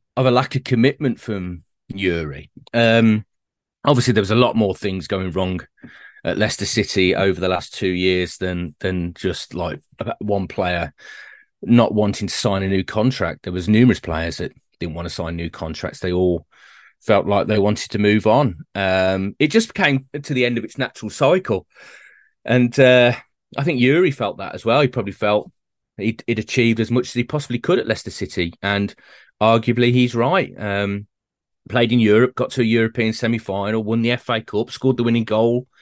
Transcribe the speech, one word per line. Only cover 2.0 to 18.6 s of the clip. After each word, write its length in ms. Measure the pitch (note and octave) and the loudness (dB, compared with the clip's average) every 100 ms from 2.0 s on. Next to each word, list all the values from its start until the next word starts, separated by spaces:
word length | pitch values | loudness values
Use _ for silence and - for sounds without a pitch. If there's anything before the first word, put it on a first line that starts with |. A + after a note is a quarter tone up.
| F#2+ E2+ D2+ C2+ - - - | -2 -2 -4 -10 -18 -20 -6
Um, 500 | A#2+ A#2 A2+ A2+ G#2+ - _ _ _ _ _ - | 0 4 4 4 2 -4 _ _ _ _ _ 2
obviously, 280 | B2+ B2+ | 2 4
there 100 | G#2+ | 2
was 80 | G2 | 2
a 40 | A2+ | 2
lot 200 | A#2+ A2+ | 2 2
more 180 | G2+ | 0
things 340 | F#2 G2+ F#2+ - | 0 -4 -6 -6
going 220 | F#2+ F#2 | -4 -4
wrong 320 | F#2 F#2 F2+ - _ - - - - | -4 -2 -4 -8 _ -20 -20 -20 -10
at 160 | - - | -6 -2
Leicester 260 | G#2+ - G2+ | -2 -2 -2
City 480 | A2+ G2+ G2+ F#2 E2+ | -2 0 2 2 2
over 240 | G2 F2 | 0 0
the 80 | F#2 | -2
last 280 | F2+ - - | -2 -6 -6
two 120 | F#2+ | -4
years 500 | F2+ F#2 F#2 F2+ - | 0 0 0 -2 -6
than, 340 | F#2 F2+ F2 - | -6 -4 -8 -6
than 340 | F#2+ F#2 F2 | -6 -4 -6
just, 400 | - F#2+ E2 - | -6 -6 -6 -10
like, 260 | F2 F2 - _ - A2 - | -8 -8 -10 _ -12 -10 -8
one 280 | G#2 G2+ F#2 | -4 -4 -4
player 440 | - F2+ F2+ C#3+ - - - - - _ - | -4 -4 -4 -6 -12 -20 -20 -20 -20 _ -8
not 320 | - A#2+ A2 | 2 4 4
wanting 340 | G#2 G#2 F#2+ G2 | 2 -2 -2 -6
to 60 | |
sign 300 | - A2+ F#2+ | -2 -2 0
a 40 | F#2+ | 0
new 160 | F#2+ | -2
contract. 600 | - A2 B2 - E2+ - | -2 0 0 0 -4 -6
There 100 | - | -8
was 160 | F2+ F2+ | -4 2
numerous 300 | A2 B2+ F#2 | 6 6 4
players 380 | - D#2+ E2 D#2 | -2 -4 -4 -6
that 160 | D#2+ _ _ - | -10 _ _ -10
didn't 160 | E2+ E2 | -8 -8
want 120 | E2+ | -8
to 60 | |
sign 220 | - E2 E2 | -8 -6 -6
new 160 | E2 | -8
contracts. 480 | - D#2+ D#2+ - - | -8 -10 -8 -10 -6
They 120 | F2+ | -2
all 360 | F2+ F#2 E2+ - _ - - - _ | 2 2 0 -6 _ -20 -20 -20 _
felt 260 | - G2+ G2 | 2 2 4
like 200 | G2+ - | 0 0
they 120 | G#2+ | 2
wanted 320 | G2+ G#2 - | 2 0 -4
to 80 | G#2 | 0
move 260 | G#2 G#2+ G#2+ | 2 4 4
on. 320 | B2 C3 D#2+ | 4 2 -2